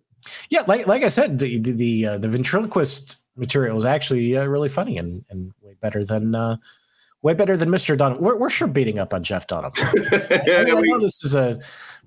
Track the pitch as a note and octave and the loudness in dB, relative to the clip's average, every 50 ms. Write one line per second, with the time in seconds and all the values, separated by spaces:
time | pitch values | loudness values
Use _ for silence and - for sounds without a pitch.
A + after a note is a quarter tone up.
0 | _ _ _ _ - - - - - - - D#4+ - - G3+ - - F#3 G#3+ C4 | _ _ _ _ -20 -18 -18 -16 -6 -2 -2 0 2 2 2 2 2 2 2 4
1 | C4+ F#3 - A#3 D4 - C#3+ B2+ C#3 B2 A#2+ A2+ A2 B2+ A#2+ A2+ A#2+ A#2 A2+ A2 | 2 2 2 2 2 2 0 -2 -2 -2 -2 -2 -2 -2 -2 0 0 0 0 0
2 | A2 G#2 G#2 G2+ G#2+ A2 A#2 B2 C3 - E3+ G3+ A3 G#3+ - F#3 C#3+ - - - | 0 -2 -2 -2 -2 -2 -2 -2 0 0 0 0 0 0 0 0 0 0 -2 -4
3 | - - - - _ _ _ B2+ B2 B2 - C#3+ B2+ A2+ A2 A2 A2 B2+ D3 D3+ | -6 -10 -12 -14 _ _ _ -8 -4 -2 0 0 0 0 0 0 2 2 0 0
4 | C#3+ - C3+ A#2+ A#2 A#2+ C3 C3+ C#3 C#3 C#3 C#3+ D3 C3+ - E3+ G3+ C4 A#2+ F2 | 0 0 0 2 2 2 0 0 0 0 0 0 -2 -2 -2 -4 -4 -4 -4 -6
5 | E2+ E2+ F2+ F#2+ - - G2 F#2 F#2 F#2 - _ G#2 G2+ G2 _ A2 G#2+ G#2+ G#2 | -6 -8 -8 -10 -12 -12 -12 -12 -12 -12 -14 _ -20 -20 -12 _ -6 -4 -4 -4
6 | G2+ G2+ A2 G#2+ G#2+ A2+ A2+ A2+ A#2 A2+ A2+ A2+ - - - _ _ _ _ _ | -2 -2 -2 -2 0 0 0 0 -2 -2 -4 -6 -8 -16 -20 _ _ _ _ _
7 | _ _ _ _ - D#3 E3 F3 G3+ G3 F#3+ E3 D#3+ E3 F3+ F3+ - - D3 C3+ | _ _ _ _ 0 2 2 2 2 2 2 2 2 2 2 2 2 2 2 4
8 | C#3+ C3+ B2+ C#3+ E3+ A3 B3 G#3+ B3+ - - - E4+ F#3 C3+ C#3 B2+ A2 G#2 G2+ | 2 2 2 2 0 0 2 2 0 -2 0 0 0 0 0 0 0 0 0 -2
9 | F#2+ - G2 F2+ E2+ - G2+ F2+ - - F2+ E2 D#2 - - - - - - - | -2 -2 -4 -4 -4 -4 -4 -6 -4 -4 -6 -6 -6 -4 -4 -2 0 2 2 0
10 | - - G3+ G3 - - - F3+ - - F3+ F3 F3 E3 D#3+ E3 E3 - - - | 2 2 0 0 2 0 0 2 2 4 4 4 4 4 2 2 4 2 2 2
11 | G#3 F#3+ - - - C#3 C#3+ C#3 B2+ A#2+ A2+ B2 - - - - - - - - | 2 0 0 -2 -2 0 0 2 2 0 -2 -6 -10 -16 -20 -20 -20 -20 -20 -20
12 | _ | _